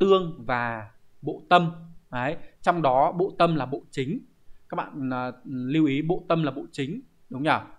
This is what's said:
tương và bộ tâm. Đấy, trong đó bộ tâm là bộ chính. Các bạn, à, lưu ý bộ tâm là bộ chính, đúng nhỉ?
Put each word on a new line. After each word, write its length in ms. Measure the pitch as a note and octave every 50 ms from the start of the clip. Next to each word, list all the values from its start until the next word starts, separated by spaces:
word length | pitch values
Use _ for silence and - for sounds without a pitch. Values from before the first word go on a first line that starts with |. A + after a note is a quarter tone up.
tương 440 | G3 G3 F#3+ F#3+ F#3 E3 C#3 B2 A2+
và 440 | B2+ B2 A#2+ A#2+ A#2 A#2 A2 G#2+ - - - - - - -
bộ 200 | C3+ D#3 D#3 - - -
tâm. 240 | F3+ F3 E3+ E3 - - - - - - - -
Đấy, 260 | B2+ B2 B2 C#3+ D#3+ - - - - -
trong 200 | - F#3 F3 E3+
đó 300 | C#3+ C3+ B2+ C3 D3+ F3
bộ 200 | - E3+ G3 - - -
tâm 180 | E3+ E3+ E3
là 100 | C#3+ B2+
bộ 160 | B2+ C#3+ - - -
chính. 300 | - C#3+ C3 C3+ G#3 C#4 - - _ _ _ - - - - -
Các 80 | E3+
bạn, 340 | F3 - - - D3+ C3+ B2+
à, 200 | C3 B2+ B2+ B2+ B2 - -
lưu 420 | - C3+ B2+ B2+ C3 D3 D#3 D#3
ý 160 | C#3 C3+ C#3+
bộ 220 | D#3 D#3+ F#3 G3+ - -
tâm 140 | E3+ E3
là 80 | D#3+ C#3
bộ 120 | F3 D#4 E4+ -
chính, 280 | - D3+ C#3 C3 G3 C4 - - _ _ - -
đúng 120 | - B2+
nhỉ? 80 | D3 D#3 C3 G#2+ - - -